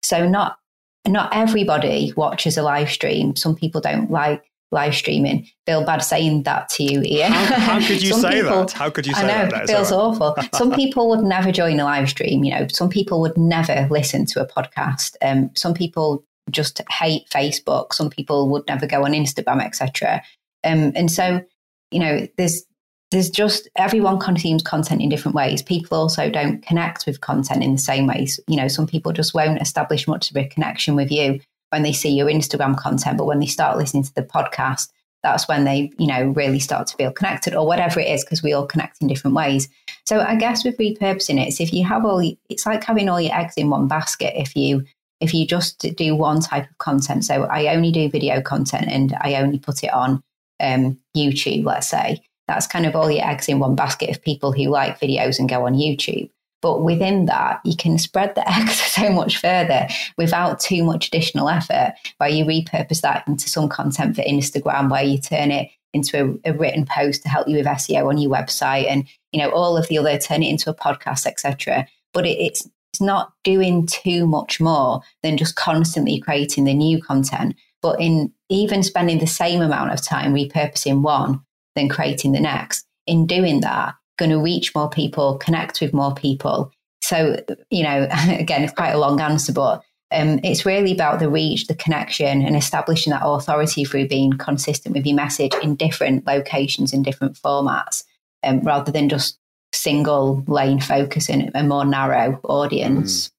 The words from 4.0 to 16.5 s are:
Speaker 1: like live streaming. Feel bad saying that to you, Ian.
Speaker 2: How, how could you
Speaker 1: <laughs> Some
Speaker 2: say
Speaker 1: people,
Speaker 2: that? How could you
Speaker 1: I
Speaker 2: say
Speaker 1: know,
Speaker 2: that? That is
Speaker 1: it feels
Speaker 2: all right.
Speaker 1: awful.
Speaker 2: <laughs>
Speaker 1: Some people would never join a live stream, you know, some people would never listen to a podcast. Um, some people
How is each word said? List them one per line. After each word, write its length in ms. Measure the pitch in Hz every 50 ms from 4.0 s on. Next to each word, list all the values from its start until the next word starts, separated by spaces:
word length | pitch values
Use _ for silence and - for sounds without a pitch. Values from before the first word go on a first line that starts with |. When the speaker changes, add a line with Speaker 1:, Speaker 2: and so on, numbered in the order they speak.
| 147 -
Speaker 1:
like 380 | 165 151 147 151 147 147 _ _ _ _ _ _
live 220 | - 151 143 147 143
streaming. 540 | 143 - - - 147 143 139 143 147 - - _ _ _
Feel 180 | - 165 156 151
bad 160 | - 160 151
saying 440 | - - 160 156 160 160 151 151 139
that 260 | 147 143 - - -
to 140 | - - 147
you, 180 | 139 139 139 139
Ian. 280 | - - 147 151 190
Speaker 2:
How, 280 | 220 - - - 269 247
how 200 | - 233 220 220
could 220 | 220 - 202 -
you 80 | 185 190
Speaker 1:
<laughs> 40 | 214
Some 80 | 226
Speaker 2:
say 200 | 254 175 185 220
Speaker 1:
people, 240 | 208 147 156 190 185
Speaker 2:
that? 60 | -
How 180 | - - 143 151
could 180 | 147 - 139 139
you 60 | 139
Speaker 1:
I 60 | -
Speaker 2:
say 60 | 202 190
Speaker 1:
know, 60 | 208
Speaker 2:
that? 180 | 220 202 180
That 120 | - 110 -
is 60 | -
Speaker 1:
it 40 | 214
feels 180 | 208 196 -
Speaker 2:
all 200 | 190 185 214 226
right. 100 | 220 220
Speaker 1:
awful. 220 | 156 151 - - - - -
Speaker 2:
<laughs> 0 |
Speaker 1:
Some 180 | - 240 254 269
people 360 | 269 269 269 269 262 233 233
would 140 | 226 220 220
never 280 | 196 185 185 185 190
join 280 | 180 190 170 165 156 147
a 40 | 143
live 260 | 143 143 143 139 135
stream, 340 | 139 - - - 147 139 143
you 100 | 139 143
know, 140 | 135 - 139
some 220 | - - 180 180
people 300 | 180 202 196 - 180 165
would 160 | 160 160 165 170
never 500 | 165 165 170 165 160 165 143 135 139 139
listen 360 | 151 147 143 - - - - -
to 140 | - 131
a 60 | 131 -
podcast. 680 | - 139 131 - _ - 139 - 135 135 - - - -
Um, 300 | - 139 135 135 131 - -
some 180 | - - 175 170
people 500 | 170 180 165 - 165 156 151 147 143 _ _ _ _ _ -